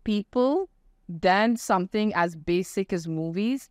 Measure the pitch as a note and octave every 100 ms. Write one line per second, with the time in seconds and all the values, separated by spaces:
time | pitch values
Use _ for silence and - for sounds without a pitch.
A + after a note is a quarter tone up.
0 | - G#3 - B3 B3+ D#4+ F#4+ _ _ _
1 | - E3+ F#3 G3 A3+ A#3 - F#3+ F#3 G#3+
2 | G#3+ F3 F3 E3 D3+ F3 F#3 - F#3+ F3+
3 | E3 D#3+ E3 E3+ A3 C4+ -